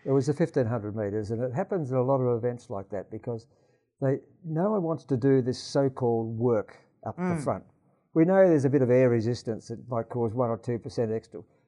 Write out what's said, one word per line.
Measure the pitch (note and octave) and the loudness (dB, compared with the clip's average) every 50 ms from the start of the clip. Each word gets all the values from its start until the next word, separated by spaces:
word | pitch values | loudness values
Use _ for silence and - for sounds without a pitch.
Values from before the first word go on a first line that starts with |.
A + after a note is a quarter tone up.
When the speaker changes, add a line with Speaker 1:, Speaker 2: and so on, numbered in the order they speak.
| - | -4
Speaker 1:
It | - | 0
was | C3+ C#3 B2+ | 0 0 2
the | D3 C#3 | 0 0
fifteen | - E3+ D#3 - C#3+ B2+ | -2 -2 -2 0 0 0
hundred | A2 A#2+ A#2 G2+ G#2 G2+ | 0 -2 -4 -6 -6 -6
metres, | A2+ G#2+ G2+ G2+ G#2+ G#2 G2 | -4 -4 -4 -4 -4 -4 -4
and | A#2 A2 B2+ | -4 -4 -4
it | B2 G#2+ | -4 -4
happens | D#3 G3 F#3+ G#3 F#3 D3+ B2 C3 | -6 -6 -4 -4 -6 -4 -2 -2
in | |
a | C3 B2 | -2 2
lot | C3+ C#3 C3 | 2 2 2
of | B2+ B2 A#2+ | 2 0 0
events | A2+ A2+ B2 A#2+ A#2 - - | 0 -2 -4 -4 -6 -12 -10
like | G#2+ G2 F#2+ - | -10 -10 -10 -8
that | G#2 F#2+ - - | -8 -10 -10 -8
because | G#2+ G#2+ - B2 A#2 A2+ - _ _ _ _ _ _ _ _ _ _ - C3+ | -12 -12 -10 -8 -10 -10 -10 _ _ _ _ _ _ _ _ _ _ -6 -2
they, | C3+ C#3 C#3 - _ _ _ - | -2 -2 -2 -6 _ _ _ -12
no | D#3+ D#3 D#3 F3+ G#3 G#3+ | -6 -4 -2 -2 0 0
one | G3+ E3+ | 0 -2
wants | D#3+ E3 C#3 - | -2 -4 -4 -4
to | - C#3 | -2 -2
do | A#2+ C3 C#3 C3+ C3+ | 2 4 4 4 4
this | A#2 B2+ A#2+ - | 4 0 -4 -6
so-called | - - - D3 C#3 C3+ C3 - C3 A#2+ A#2 A2+ A2+ A2+ A2+ | -8 -4 -2 0 0 0 0 0 -2 0 0 0 -2 -4 -4
work | A2 A#2 B2 A#2 G#2 G2 - - - _ _ _ _ - | 0 0 2 2 2 0 -4 -12 -20 _ _ _ _ -12
up | - - | -12 -8
the | - F3+ | -6 -4
Speaker 2:
Mm. | F3+ F3 D#3+ C3 | -4 -2 -2 -2
Speaker 1:
front. | C#3+ G#2+ F#2 - _ _ _ _ _ _ _ _ _ - | -4 -4 -4 -6 _ _ _ _ _ _ _ _ _ 2
We | D#3+ E3 | 2 4
know | F3 F#3+ F#3+ F#3+ | 6 6 6 6
there's | F3+ E3 D3 B2+ | 6 6 4 4
a | C#3 | 4
bit | C3 C#3+ C3 | 2 4 4
of | A#2 | 6
air | B2 B2+ C3 B2 | 6 6 6 6
resistance | A#2+ A#2 G#2+ A#2 B2 - - A#2+ A2 G2 - - | 4 2 0 0 -4 -4 -4 -8 -8 -8 -8 -12
that | A#2 - - A#2+ | -14 -12 -10 -8
might | B2+ A2+ A#2 - | -6 -6 -6 -6
cause | - B2 A#2 A2+ G#2+ | -4 -4 -4 -2 0
one | B2+ B2 A#2 | -2 -2 -2
or | A#2 A#2 | -2 -4
two | - - A#2+ A2 | -4 -6 -6 -6
percent | - - - - A#2+ G#2+ | -6 -8 -4 -4 -2 -2
extra, | A2 A2+ - _ - F2 - _ _ _ _ | -2 -6 -6 _ -18 -18 -18 _ _ _ _